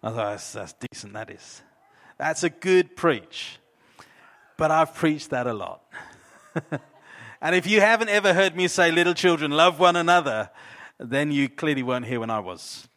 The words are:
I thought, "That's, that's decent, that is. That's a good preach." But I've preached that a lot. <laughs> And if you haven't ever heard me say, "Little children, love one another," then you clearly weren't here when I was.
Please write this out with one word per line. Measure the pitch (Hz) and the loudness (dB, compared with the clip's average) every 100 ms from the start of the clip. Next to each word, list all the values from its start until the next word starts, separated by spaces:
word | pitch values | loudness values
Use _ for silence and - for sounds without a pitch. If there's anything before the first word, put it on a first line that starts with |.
I | 110 | -8
thought, | 113 104 | -6 -6
"That's, | 104 - | -8 -12
that's | 110 92 | -14 -14
decent, | - - - 104 | -14 -16 -16 -18
that | 104 110 | -16 -16
is. | - - - _ _ _ _ _ _ | -18 -20 -20 _ _ _ _ _ _
That's | 151 160 | -6 -2
a | 175 | -4
good | - 190 185 180 - | -4 2 2 2 0
preach." | 170 120 - - - - _ _ _ _ - _ _ _ _ - | 0 0 -6 -16 -16 -18 _ _ _ _ -20 _ _ _ _ -4
But | 156 | 0
I've | 156 156 | 2 0
preached | - 160 151 - | 0 -2 -2 -6
that | 131 123 | -6 -4
a | |
lot. | 110 95 - _ - - - _ _ _ | -6 -10 -14 _ -20 -20 -20 _ _ _
<laughs> | 165 - 143 _ _ _ - - - | -10 -8 -12 _ _ _ -20 -20 -8
And | 156 | 0
if | 180 175 | 0 2
you | 214 | 4
haven't | 202 226 220 | 4 4 2
ever | 208 196 | 2 4
heard | 180 190 170 | 4 2 0
me | 180 | -2
say, | - 170 | 2 2
"Little | 165 175 | 4 2
children, | 170 185 165 147 | 2 2 2 0
love | 147 175 156 | 4 4 6
one | 180 175 | 2 4
another," | 170 175 143 110 104 - - - - _ | 4 2 2 -4 -6 -12 -20 -20 -20 _
then | 123 135 147 | -4 -2 0
you | 143 139 | 0 -2
clearly | - 156 139 | -2 -4 -2
weren't | 123 123 117 | -4 -6 -4
here | 123 | -6
when | 113 | -4
I | 110 | -6
was. | 90 87 - - - | -6 -14 -16 -18 -20